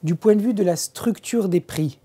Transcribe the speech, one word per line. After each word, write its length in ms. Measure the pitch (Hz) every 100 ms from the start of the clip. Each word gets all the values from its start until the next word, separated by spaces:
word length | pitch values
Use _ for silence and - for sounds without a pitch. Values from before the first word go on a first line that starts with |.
du 140 | 156 165
point 180 | 220
de 80 | 214
vue 120 | 214
de 100 | 214
la 100 | 185
structure 720 | 165 - - - 220 - 233 190
des 120 | 175
prix 400 | - - 156 -